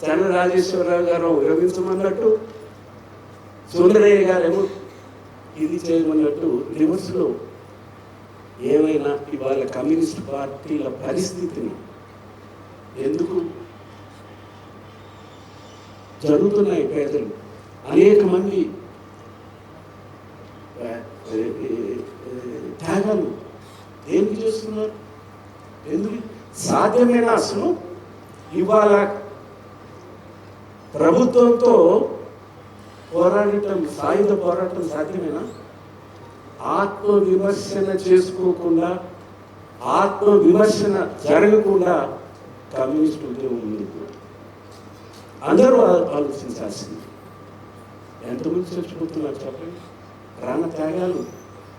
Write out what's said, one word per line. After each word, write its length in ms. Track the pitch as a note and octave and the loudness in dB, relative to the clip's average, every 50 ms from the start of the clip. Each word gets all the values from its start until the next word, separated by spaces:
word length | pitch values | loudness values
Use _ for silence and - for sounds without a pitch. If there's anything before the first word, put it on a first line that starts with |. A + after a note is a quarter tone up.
| D#3+ | -4
చంద్ర 220 | D#3 D#3 E3+ G3 | -2 0 2 2
రాజేశ్వరరావు 720 | G3 F3+ F3+ F3+ F3+ F3+ F#3 F3 - F3+ F3 F3 F3 F3 F3 | 2 2 2 2 2 2 2 0 0 -2 -2 0 0 2 2
గారు 260 | F3 E3+ E3 D#3 E3 | 2 2 0 0 2
విరమించమన్నట్టు, 1120 | E3+ D#3+ C#3+ - D#3 D#3+ E3 F3 F#3 F#3 F#3+ F3+ F3+ F#3 F#3 G3 F#3+ - A#3 A3+ G#3+ G#3+ G#3+ - - - - - - - - - - - - - - - - - - - - - - - - - - - | 2 2 2 2 2 2 2 2 0 0 -2 -2 -2 -2 -2 0 -2 -2 2 2 2 2 2 -2 -10 -16 -18 -20 -20 -20 -20 -20 -20 -20 -20 -20 -20 -20 -20 -20 -20 -20 -20 -20 -20 -20 -20 -18 -8 0
సుందరయ్య 520 | E3+ F3 F#3 G#3 G#3+ G#3 G3+ G3+ G3+ F#3+ | 4 6 6 6 6 6 6 6 6 4
గారేమో 420 | F3+ F#3 F3+ E3 E3 F#3 G3 F#3+ - - - - - - - - - - - - - - - - - - | 2 2 2 2 0 0 0 -2 -2 -4 -12 -16 -18 -20 -20 -20 -20 -20 -20 -20 -20 -20 -20 -20 -20 -8
ఇది 180 | D#3 D#3 D3+ E3+ | -6 -4 -4 -4
చేయమన్నట్టు 880 | - E3 E3+ E3 E3 D#3+ D#3 D#3 D#3 D3+ D3 - - - D#3+ B2 B2 - - - | -4 -2 0 0 2 2 2 2 2 2 2 0 -2 -2 -2 -2 -2 -4 -6 0
రివర్స్లో 580 | D#3 D#3 D#3 F3+ F#3+ - F3 - - D#3 C3 A#2+ - - - - - - - - - - - - - - - - - - - - - - - - - | 0 2 2 2 -2 -4 -4 -2 -2 -2 -2 -2 -4 -10 -14 -18 -20 -20 -20 -20 -20 -20 -20 -20 -20 -20 -20 -20 -20 -20 -20 -20 -20 -20 -20 -16 -8
ఏమైనా 580 | B2 - C#3+ D3+ D#3 D#3 D3+ D3 C#3 C#3+ C#3+ C#3+ C#3 C#3 D3 | -2 0 2 2 4 2 0 0 -2 -2 -4 -4 -6 -8 -8
ఇవాళ 300 | C3+ C3 C3+ C3+ C3+ B2+ | -6 -4 -2 -2 -2 -2
కమ్యూనిస్ట్ 580 | - - B2+ B2+ D3+ D#3+ E3 E3 D3+ - - - C#3 C#3 | -4 -6 -4 0 0 2 2 0 -2 -4 -10 -10 -8 -8
పార్టీల 540 | C#3 C#3 C3+ - - - D3+ D#3 C#3+ C3+ B2 A#2+ - C3 | -8 -8 -8 -10 -14 -8 -6 -6 -4 -4 -6 -8 -8 -6
పరిస్థితిని 640 | C3+ C#3 F3 F#3+ - - F3 F3 D#3+ - - - G3 - - - - - - - - - - - - - - - - - - - - - - - - - | -4 -4 -4 -4 -4 -6 -8 -8 -8 -6 -8 -8 -8 -10 -12 -16 -20 -20 -20 -20 -20 -20 -20 -20 -20 -20 -20 -20 -20 -20 -20 -20 -20 -20 -20 -20 -18 -12
ఎందుకు 440 | - - - - - - - F#3 - E3 - - - - - - - - - - - - - - - - - - - - - - - - - - - - - - - - - - - - - - - - - - - - - - - - - - - - - - - - | -6 -4 -4 -2 -2 -4 -2 -2 -4 -4 -6 -10 -12 -16 -18 -20 -20 -20 -20 -20 -20 -20 -20 -20 -20 -20 -20 -20 -20 -20 -20 -20 -20 -20 -20 -20 -20 -20 -20 -20 -20 -20 -20 -20 -20 -20 -20 -20 -20 -20 -20 -20 -20 -20 -20 -20 -20 -20 -20 -20 -20 -20 -20 -18 -6 0
జరుగుతున్నాయి 600 | D3 D3 F#3+ G3+ G3+ G3+ G#3 G3+ F3+ F#3 D#3+ C3+ | 2 2 4 2 2 2 2 2 2 0 -2 -2
పేదలు, 420 | C3+ D3 D3 C#3 - D3 C#3+ A#2 G#2 G2+ - - - - - - - - - - - | -2 -2 -4 -4 -2 -4 -4 -6 -6 -12 -14 -16 -20 -20 -20 -20 -20 -20 -18 -10 0
అనేక 320 | - D#3+ F#3+ G3+ G#3+ G#3 G3 | 4 6 6 8 8 6 6
మంది, 460 | F3+ F3+ F#3 G3 G3+ G3 F#3+ D#3+ - - - - - - - - - - - - - - - - - - - - - - - - - - - - - - - - - - - - - - - - - - - | 4 2 0 0 -2 -2 -2 -2 -4 -6 -12 -18 -20 -20 -20 -20 -20 -20 -20 -20 -20 -20 -20 -20 -20 -20 -20 -20 -20 -20 -20 -20 -20 -20 -20 -20 -20 -20 -20 -20 -20 -20 -20 -20 -20 -20 -20 -20 -20 -16 -14
ఆ, 180 | A#2+ A#2 A#2 A#2 - - - - - - | -12 -12 -12 -12 -14 -16 -18 -20 -14 -6
ఏ, 60 | A2+ | -4
ఏ, 560 | A2 A2+ A2+ G2+ - G2 - A2+ A#2 G#2 G2 - | -4 -4 -4 -6 -8 -6 -6 -6 -6 -6 -6 -8
ఏ, 20 | - - - - - - C3 B2 B2 B2 B2 - - - - - - D#3 | -8 -10 -12 -16 -16 -14 -14 -14 -12 -12 -12 -12 -12 -12 -12 -14 -10 -6
త్యాగాలు 460 | E3 F#3+ G3 G3+ G#3+ G#3+ F#3 D3+ - - - - - - - - - - - - - - - - - | -2 -2 0 0 0 0 -2 -2 -4 -8 -12 -14 -18 -20 -20 -20 -20 -20 -20 -20 -20 -20 -20 -8 0
దేనికి 360 | - F#3 G#3 G#3+ G#3 G#3+ A3+ | 2 2 2 2 -2 -2 -4
చేస్తున్నారు? 440 | A3 A3 A3 A3 A3 G#3+ G#3+ G#3+ G#3+ G#3+ - - - - - - - - - - - - - - - - - - | -4 -4 -4 -8 -8 -6 -6 -6 -6 -8 -12 -20 -20 -20 -20 -20 -20 -20 -20 -20 -20 -20 -20 -20 -20 -20 -18 -10
ఎందుకు 280 | D#3 D#3+ F#3+ G#3 A3 A3+ - - - - - - - - | -6 -4 -4 -4 -4 -6 -8 -10 -14 -16 -18 -20 -20 -14
సాధ్యమేనా 760 | - - - - C#3+ F3+ G#3+ A3 B3 B3 A#3+ A#3+ A#3+ A3+ A3+ | -8 -4 0 2 2 2 4 4 6 6 6 6 4 4 4
అసలు? 440 | A3 F#3+ - - - G3+ A#3 F4 F4 - - - - - - - - - - - - - - - D#3+ | 2 2 0 -2 -4 -2 0 -2 -2 -2 -6 -14 -16 -18 -18 -20 -20 -20 -20 -20 -20 -20 -20 -6 -2
ఇవాళ 640 | E3+ F#3 F#3+ A3 G#3+ G#3 G#3 G3+ G3+ F#3+ - - - - - - - - - - - - - - - - - - - - - - - - - - - - - - - - - - - - - - | -2 2 4 4 6 6 6 6 4 4 0 -4 -8 -12 -14 -18 -18 -20 -20 -20 -20 -20 -20 -20 -20 -20 -20 -20 -20 -20 -20 -20 -20 -20 -20 -20 -20 -20 -20 -20 -20 -20 -20 -20 -20 -20 -12 -4
ప్రభుత్వంతో 1160 | D3 D#3+ - - B3+ B3+ - - B3 A#3+ A#3+ A#3 A#3 A#3+ B3 A3+ F#3+ E3+ E3+ F#3+ A3+ - - - - - - - - - - - - - - - - - - - - - - E3 | 2 2 4 4 4 4 4 6 6 6 6 6 6 6 6 6 8 6 6 6 4 0 -2 -6 -10 -12 -16 -20 -20 -20 -20 -20 -20 -20 -20 -20 -20 -20 -20 -20 -20 -18 -8 -2
పోరాడటం, 720 | F3 F3 F#3 G3+ G#3 G#3 G3+ G3+ G#3 G#3 G3 F#3+ F3+ D#3+ C#3+ - D3 | 2 2 4 4 4 2 2 0 0 -2 -2 -2 -2 -2 -4 -6 -6
సాయుధ 420 | C#3+ D3 E3+ G3+ G3+ G3+ G3+ F3+ F3+ | -2 0 2 2 4 2 2 2 0
పోరాటం 460 | F3+ E3+ F3 F#3 F3+ - F#3 E3+ D#3 | 0 0 0 -2 -4 -4 -6 -6 -6
సాధ్యమేనా? 580 | D3+ D3 D#3 - F#3 F3+ E3+ D3+ C#3+ E3 A3 B3 - - - - - - - - - - - - - - - - - - - - - - | -4 -6 -6 -6 -6 -6 -6 -6 -6 -6 -8 -10 -12 -18 -20 -20 -20 -20 -20 -20 -20 -20 -20 -20 -20 -20 -20 -20 -20 -20 -20 -20 -18 -12
ఆత్మవిమర్శన 1500 | B2+ C3 D3+ F3+ G3+ G3 - - G#3 G#3 G3+ G3+ F3+ F#3 F#3 F#3 F#3+ G3 G3 - - - G3 G3 F#3+ F#3+ F#3+ F#3 - F#3 | -6 -4 -2 -2 -2 -2 -4 -4 0 2 4 4 4 4 2 2 2 0 -2 -2 -6 -6 -4 -4 -2 -2 -2 -2 2 4
చేసుకోకుండా, 880 | F#3 F#3 F3+ - - F#3 F#3 F3+ F3 F3 E3+ E3+ E3 E3 E3 F3 F#3 F3+ - - - - - - - - - - - - - - - - B2 | 4 4 4 2 -4 -2 -2 -2 -2 0 0 0 2 2 2 0 -4 -6 -10 -14 -18 -20 -20 -20 -20 -20 -20 -20 -20 -20 -20 -20 -20 -10 -4
ఆత్మవిమర్శన 1300 | B2+ C#3 E3+ G3 G3+ G3 - G#3 G#3 G#3 F#3 - E3 F3+ G3 G#3+ A3 G#3 - G#3 G3+ G3 F#3 E3 D#3 - - C3+ C#3+ | 0 2 2 2 0 0 0 4 4 4 6 6 4 6 6 4 2 2 0 -2 -2 0 -2 -4 -4 -8 -8 -2 2
జరగకుండా 880 | D3 E3 G3 G#3 G#3+ G#3+ G3+ F#3+ G3 F#3 F3+ F3+ F3 D3+ C3+ - - - - - - - - - - - - - - | 4 4 6 6 6 4 4 4 2 2 2 2 0 0 -2 -4 -8 -14 -16 -20 -20 -20 -20 -20 -20 -20 -20 -12 -6
కమ్యూనిస్ట్ 460 | C3 C3 C3 D3 D#3 D#3 D3+ - - C#3+ | -4 -4 -2 0 2 2 0 0 -4 -8
ఉద్యమం 380 | C3 B2 C3+ C3 A#2+ A#2+ A2+ G#2+ | -10 -8 -6 -6 -6 -6 -6 -6
ఉంది. 240 | G#2 G#2+ G#2 G2 - - G#2+ G2+ - - - - - - - - - - - - - - - - - - - - - - - - - - - C#3 | -8 -8 -8 -10 -10 -12 -14 -16 -16 -16 -20 -20 -20 -20 -20 -20 -20 -20 -20 -20 -20 -20 -20 -20 -20 -20 -20 -20 -20 -20 -20 -20 -20 -20 -12 -2
అందరూ 320 | C#3+ D#3 F#3+ A#3 C4 B3 | 2 4 6 6 8 6
ఆ-, 400 | A#3 - F#3 F3 E3 D#3+ C#3 C#3+ | 6 6 4 4 2 0 -2 -4
ఆలోచించాల్సింది. 840 | D3 D3 C#3 C3 C3 C3 B2 G#2 - A#2 G2+ F#2+ - - - - - - - - - - - - - - - - - - - - - - - - - - - - - A#2 B2 | -4 -4 -4 -6 -10 -12 -12 -12 -10 -10 -12 -10 -12 -14 -14 -14 -16 -18 -20 -20 -20 -20 -20 -20 -20 -20 -20 -20 -20 -20 -20 -20 -20 -20 -20 -20 -20 -20 -20 -20 -18 -12 -12
ఎంతమంది 460 | B2 - - D#3+ F3 F3+ F3+ - F3+ | -10 -8 -6 -4 -4 -4 -4 -4 -8
చచ్చిపోతున్నారు 600 | F3 E3 - - D#3+ E3 - - D#3 D3+ C#3 C3 | -8 -8 -10 -8 -8 -8 -8 -6 -6 -6 -6 -8
చెప్పండి? 440 | C3+ C3+ C3 B2 - E3 E3+ F3+ - - - - - - - - - - - - - | -8 -10 -12 -12 -12 -14 -14 -16 -16 -20 -20 -20 -20 -20 -20 -20 -20 -20 -20 -18 -12
ప్రాణ 280 | B2 A#2+ B2+ D3+ E3+ E3 | -8 -6 -4 -4 -4 -4
త్యాగాలు 560 | D#3+ D#3 D#3 D#3+ E3 F#3 F3+ F3+ F3 C#3 A#2 - - - - - - - - - - | -6 -6 -6 -4 -4 -4 -4 -4 -4 -6 -8 -10 -14 -20 -20 -20 -20 -20 -20 -20 -20